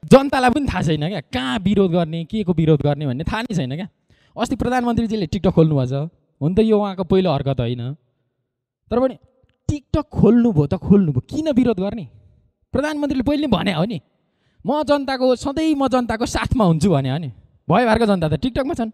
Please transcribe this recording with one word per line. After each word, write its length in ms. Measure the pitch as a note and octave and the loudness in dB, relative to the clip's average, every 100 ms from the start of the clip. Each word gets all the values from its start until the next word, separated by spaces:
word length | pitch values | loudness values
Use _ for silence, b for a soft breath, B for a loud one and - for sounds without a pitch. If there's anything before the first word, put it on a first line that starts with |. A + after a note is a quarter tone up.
जनतालाई 460 | - B3+ C#4 C#4 B3 | 8 6 6 2 2
पनि 160 | A#3+ C#4 | 2 -2
थाहा 160 | F#3 | -2
छैन 260 | F3 D#3 D3+ | -2 -2 -2
क्या, 120 | G3 | -6
कहाँ 380 | - B3 B3+ B3 | -8 -6 -4 -2
विरोध 320 | F#3 G3+ G3 | 0 2 2
गर्ने, 340 | E3+ E3 E3 | 2 -2 -4
के 200 | E3 A3 | -6 -6
को 80 | F3+ | -2
विरोध 300 | E3 D#3+ D3+ | 0 2 2
गर्ने 240 | D3 C#3+ D3 | 2 -2 -4
भन्ने 180 | B2 | -4
थाहा 180 | E3 A3 | -4 -6
नै 120 | A#3+ | -4
छैन 220 | E3+ C3 C3 | -4 -4 -6
क्या। 120 | G#3 _ _ _ _ - | -10 _ _ _ _ -6
अस्ति 180 | - B3 | -4 -2
प्रधानमन्त्रीजीले 720 | A#3+ B3+ A#3+ A#3 A#3 A3 E3+ | -2 0 0 0 -2 -2 -4
TikTok 260 | G#3 F#3+ | -2 0
खोल्नुभएको 540 | E3+ E3 D3 B2+ C#3 D#3+ | 4 4 2 -2 -4 -8
छ, 40 | _ _ _ | _ _ _
हुन 120 | C#3+ | -2
त 40 | F#3 | 2
यो 200 | A3 G#3+ | 2 2
उहाँको 260 | G#3 F#3 | 0 -6
पहिलो 280 | F3+ F#3+ F#3 | 0 2 2
हरकत 280 | C#3 C3+ C3+ | -2 -2 -2
होइन, 340 | A#2+ B2 A#2+ D3 _ _ _ _ _ _ _ _ _ | -4 -4 -8 -10 _ _ _ _ _ _ _ _ _
तर 100 | A#3 | -2
पनि 180 | C4 G3+ _ _ _ _ - | -2 -4 _ _ _ _ -6
TikTok 380 | D4 _ - - | -6 _ -4 -4
खोल्नुभयो 580 | - - A#3+ A#3 D#3+ C#3+ | 2 4 6 4 2 0
त 80 | |
खोल्नुभयो, 600 | - - G3+ F3+ B2 - C4+ | -2 4 4 4 -2 -4 -6
किन 160 | D#4 | -2
विरोध 280 | C4 B3 G3+ | 0 0 0
गर्ने? 280 | F#3+ A3+ C3+ - _ _ _ _ _ | -4 -8 -14 -18 _ _ _ _ _
प्रधानमन्त्रीले 500 | A#3+ D4 D4+ D4 C4 | -4 -4 -4 -4 -2
पहिले 240 | A#3 D4 D4 | -2 -2 2
नै 120 | F#3 | 0
भने 140 | G3 | 0
हो 120 | D#3+ | -2
नि, 160 | G3 F#3+ _ _ _ _ _ _ F3 | -4 -6 _ _ _ _ _ _ -4
"म 160 | C#4+ | -2
जनताको, 540 | C#4+ D4 C4+ C4 B3+ B3+ | 0 0 0 0 2 2
सधैँ 380 | C#4+ C#4 D#4+ | -2 -2 0
म 140 | D4 C4+ | 0 2
जनताको 380 | B3+ A#3+ A3 A#3+ | 0 -2 -4 -4
साथमा 380 | C4 A3 B3+ | -4 -2 2
हुन्छु" 260 | G3 E3 F#3 | 2 4 2
भने 200 | D3 C3+ | 2 0
हो 80 | C#3 | -4
नि। 100 | D#3 - _ _ - | -8 -14 _ _ 0
भयो 160 | F3+ B3 | 2 2
भारतको 200 | A3 A3+ | 2 2
जनता 220 | G3 D#3+ | 0 0
त 40 | |
TikTok-मा 420 | D3+ C4 A#3+ C4+ | -2 -4 -4 -4
छन्। 160 | E4+ A3+ | -4 -6